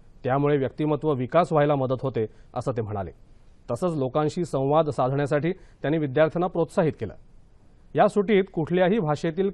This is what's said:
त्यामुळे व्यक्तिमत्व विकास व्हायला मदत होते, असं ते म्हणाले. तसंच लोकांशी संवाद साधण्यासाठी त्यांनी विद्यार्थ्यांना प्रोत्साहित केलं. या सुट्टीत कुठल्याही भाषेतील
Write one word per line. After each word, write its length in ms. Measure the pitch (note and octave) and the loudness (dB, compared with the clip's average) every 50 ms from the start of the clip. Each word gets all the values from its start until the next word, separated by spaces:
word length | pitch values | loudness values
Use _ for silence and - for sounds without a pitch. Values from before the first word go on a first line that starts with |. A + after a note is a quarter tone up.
| - - - - - | -20 -20 -20 -8 -4
त्यामुळे 320 | B2 C3 C#3 C#3+ D3 D3 | -2 0 2 2 2 2
व्यक्तिमत्व 560 | C#3 C3 B2 - - D3+ D3+ D3+ C#3 D3+ D#3 | 2 0 -2 -2 -2 -2 0 0 0 0 -2
विकास 400 | C#3+ B2 B2+ A#2 - E3 F3 - | -2 -2 -2 0 2 2 2 4
व्हायला 220 | D#3+ D3 C#3+ D3 D3 | 2 2 2 2 2
मदत 280 | C#3 C3 B2 C3 - | 0 0 -2 -2 -4
होते, 240 | D3 B2+ A#2+ A#2+ A2 - - - - - - | -4 -4 -2 -2 -4 -4 -6 -14 -20 -12 -10
असं 180 | B2 - C#3 | -6 -6 -4
ते 100 | A#2 A#2+ | -4 -4
म्हणाले. 280 | G#2+ G2+ G#2 G2 F#2 D#2+ - - - - - - - - - - - - | -6 -4 -6 -6 -8 -8 -12 -16 -20 -20 -20 -20 -20 -20 -20 -20 -10 -8
तसंच 260 | A#2+ - F#3 F3 D#3+ | -6 -4 -4 -4 -2
लोकांशी 480 | D3 C3 B2+ - D3+ D3+ D3+ - F3+ E3+ | -2 -4 -2 0 0 -2 0 -2 -4 -4
संवाद 460 | - - C3+ C3+ C#3 D3 D#3+ E3 D3+ | -4 -2 -2 0 2 2 2 2 0
साधण्यासाठी 600 | B2 - C3 C3 C#3 C#3+ C#3+ C3+ D#3 D3 C#3 E3+ | 0 -2 -2 0 0 -2 -2 0 0 0 0 -2
त्यांनी 460 | - - - - - _ - C#3 D#3+ E3 | -4 -6 -10 -20 -14 _ -4 -2 -2 -2
विद्यार्थ्यांना 480 | D3+ C3+ B2 D#3 D#3+ D#3 - E3+ F3 | -2 0 2 2 2 2 2 0 -2
प्रोत्साहित 460 | F#3 - E3+ D#3+ - - G#3 F3 D3 - - | -2 0 -2 -2 0 0 0 0 0 -2 -4
केलं. 140 | A2 F2+ - - - - - - - - - - - - - - - - - | -8 -10 -10 -14 -20 -20 -20 -20 -20 -20 -20 -20 -20 -20 -20 -20 -20 -4 2
या 140 | D3 F#3 G3+ | 4 4 4
सुट्टीत 360 | - G#3 G3 F3 G#3+ F#3+ G3 - - | 4 2 2 4 4 2 2 0 -2
कुठल्याही 440 | F3 D3+ D3 F3 F3+ F#3 F3 G#3+ A#3 | -4 -2 0 2 2 4 4 2 2
भाषेतील 520 | D#3+ D3+ D3 - - E3 D#3 F#3 F#3+ G3+ | 0 0 -2 -2 -2 -4 -2 0 -2 -2